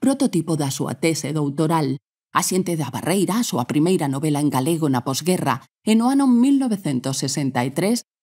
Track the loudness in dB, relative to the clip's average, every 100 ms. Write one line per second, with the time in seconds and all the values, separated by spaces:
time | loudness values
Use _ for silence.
0 | 0 2 0 0 -2 -2 -2 -4 -6 -2
1 | -2 -2 -4 -2 -2 0 0 0 0 -4
2 | _ _ _ -2 0 0 -2 -2 -4 -4
3 | -2 0 2 0 -2 -2 0 2 2 2
4 | 0 -2 -2 0 0 0 0 0 0 0
5 | -2 -2 0 0 0 -4 -6 _ 0 2
6 | 2 2 4 4 4 4 2 -2 -2 -2
7 | -2 -4 -4 -2 -2 -2 -2 0 0 0
8 | -4 _